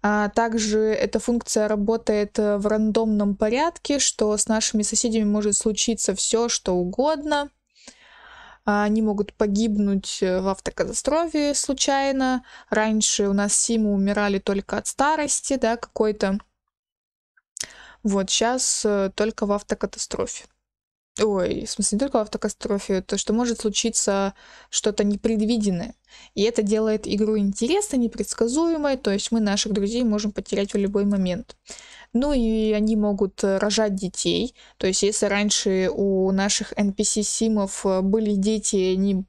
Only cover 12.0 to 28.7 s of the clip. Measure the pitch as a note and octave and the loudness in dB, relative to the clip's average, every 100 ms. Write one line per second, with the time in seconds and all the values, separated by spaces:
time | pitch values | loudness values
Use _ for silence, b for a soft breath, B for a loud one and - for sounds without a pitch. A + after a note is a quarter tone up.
12 | C4+ C4+ C4 B3+ B3 B B G#3+ A3 A3 | 0 0 0 -2 -4 B B 0 2 2
13 | G#3+ - G3+ G3 G3+ - - A3+ G#3+ G3+ | 0 0 2 2 2 0 0 2 2 2
14 | G3 G#3 G#3 G3 - G3 - G#3+ - - | 2 2 0 0 0 -4 -2 -6 -6 0
15 | C#4 D#4 D4 - - C4+ A#3 A#3 - - | 2 2 0 -2 -2 0 0 -2 -6 0
16 | G#3+ G#3 G3 G3+ - _ _ _ _ _ | 0 2 -2 -2 -6 _ _ _ _ _
17 | _ _ _ _ _ - B B B B | _ _ _ _ _ -12 B B B B
18 | G#3+ G3 F#3+ - A3+ B3+ B3+ - G#3+ G3+ | -2 0 0 0 2 0 -2 -2 0 0
19 | G3 - A3 A3 G#3 G3+ - G#3 A#3 - | 0 0 -2 -2 -2 -2 -2 -4 -4 -6
20 | - - - - - _ _ _ _ _ | -8 -6 -6 -8 -16 _ _ _ _ _
21 | _ - G#3+ G3 F3+ - A3 - G3+ G#3 | _ -2 0 2 -2 -4 -6 -4 -2 0
22 | C4+ B3 G#3+ G#3+ G#3+ - - G3+ - G3 | 0 -2 -2 -4 -6 -6 -4 -4 -2 -4
23 | F#3 G3 - A3 A#3+ A3+ A3 G3+ A3+ - | -2 -6 -2 0 0 -2 -2 -2 -2 -2
24 | - G3 G3 - B B B - - G#3 | 0 0 -2 -4 B B B -2 -2 0
25 | G3+ G3+ - A3 G#3+ A#3 G#3 F3+ A#3 - | 0 0 -2 0 0 0 0 -2 -6 -12
26 | _ B B - G3+ A#3 G#3 G#3+ A3 G#3+ | _ B B 0 0 2 2 2 2 0
27 | - G3+ G#3+ A3 G3+ G3 A#3 F4+ G4+ C4+ | -2 0 2 2 0 0 0 0 0 0
28 | A#3 - G#3+ - A#3 C4+ E4 | -2 -2 -6 0 0 2 2